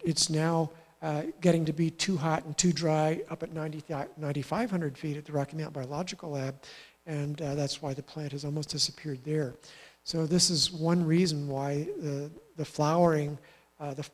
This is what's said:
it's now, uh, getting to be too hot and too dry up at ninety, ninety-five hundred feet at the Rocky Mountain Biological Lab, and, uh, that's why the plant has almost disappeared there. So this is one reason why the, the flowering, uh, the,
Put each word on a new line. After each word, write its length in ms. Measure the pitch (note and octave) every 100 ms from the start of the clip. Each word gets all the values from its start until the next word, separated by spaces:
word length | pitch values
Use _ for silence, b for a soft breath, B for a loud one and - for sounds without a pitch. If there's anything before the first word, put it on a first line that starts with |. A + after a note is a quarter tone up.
it's 240 | E3+ D#3 -
now, 420 | D#3 D#3+ E3 D#3+ B B B
uh, 220 | D#3+ D3 A3 -
getting 240 | F3+ E3
to 80 | D#3+
be 180 | D3+ E3
too 280 | D#3+ - F3+
hot 260 | D#3+ D#3+
and 100 | D#3+ D3
too 140 | F3+
dry 500 | D3 E3 D#3 D#3 E3 -
up 120 | D#3+
at 120 | D#3+
ninety, 280 | D#3+ D#3 D#3 - D3 C#3+ -
ninety-five 520 | D3+ C#3+ C3 F3 A#3+
hundred 280 | F#3 D#3 C3
feet 180 | D#3+ D3
at 80 |
the 80 | D3+
Rocky 240 | D3 C#3 D#3+
Mountain 240 | D3+ C#3+
Biological 520 | B2+ D3 F3+ F#3+ E3+
Lab, 240 | C#3+ C3 C3+ B B B B -
and, 340 | D3+ D3 D3
uh, 140 | D3+
that's 260 | C#3+ C#3+ -
why 140 | D3
the 80 | C3+
plant 300 | - D#3 D3
has 120 | C#3+
almost 240 | C#3+ D3+ D3
disappeared 520 | D3+ - - D3+ C3+
there. 300 | B2 D#3 C3+ - B B B B
So 220 | - E3 D#3+
this 240 | F3 E3+
is 200 | E3 -
one 360 | F3 D#3+ F3 F3
reason 420 | F3 F#3 D3+ C#3+
why 400 | C3+ C#3 C#3+ D#3 G4+
the, 320 | D#3 C#3 D3 E3 - -
the 80 | D3
flowering, 720 | - D3+ E3 F3 D#3 D3 D3 B B B _
uh, 140 | D3
the, 120 | C3+ D3